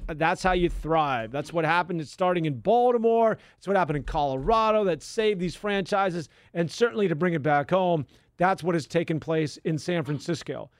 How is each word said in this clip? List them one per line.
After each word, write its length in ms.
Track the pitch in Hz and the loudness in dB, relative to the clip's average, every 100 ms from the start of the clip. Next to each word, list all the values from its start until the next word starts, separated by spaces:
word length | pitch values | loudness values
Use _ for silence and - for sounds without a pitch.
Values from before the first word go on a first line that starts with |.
| - | -6
that's 360 | 156 160 185 | -2 0 2
how 100 | 185 | 2
you 180 | 180 175 | 2 0
thrive." 600 | - 151 160 147 127 113 | -2 0 2 2 0 -4
That's 220 | 135 151 | -6 -4
what 140 | 160 156 | -2 2
happened. 340 | 175 175 170 | 2 0 -4
It's 100 | 143 | -6
starting 360 | - 180 180 160 | -2 0 2 0
in 120 | 127 | -2
Baltimore. 760 | 180 233 247 240 226 226 220 202 - _ | 2 4 4 4 2 4 2 0 -8 _
It's 100 | 180 | -2
what 80 | 196 | 0
happened 220 | 170 147 | 2 -2
in 60 | |
Colorado 800 | 123 160 143 135 139 220 220 214 | -2 -2 0 -2 2 2 4 2
that 180 | 196 156 | 2 -2
saved 380 | - - 214 196 | -6 -2 0 0
these 140 | 180 | -4
franchises, 760 | - 208 202 170 196 196 170 143 _ _ | -4 -2 -2 0 0 0 -2 -10 _ _
and 160 | 165 170 | -4 -4
certainly 360 | - 233 226 196 | 0 0 2 0
to 80 | |
bring 200 | 151 180 | 2 0
it 80 | 165 | 0
back 280 | 147 143 143 | 2 2 2
home, 360 | 185 180 170 127 _ _ - | 0 2 0 -2 _ _ 0
that's 240 | 180 190 | 0 0
what 120 | 160 | 0
has 120 | 170 139 | -2 -2
taken 340 | 170 175 160 | -4 -2 -4
place 380 | 143 160 147 - | -2 -2 -2 -4
in 180 | 185 156 | -4 -4
San 280 | - 175 | -2 -4
Francisco. 640 | 131 147 - 127 - 127 - | -2 -6 -4 -6 -6 -10 -12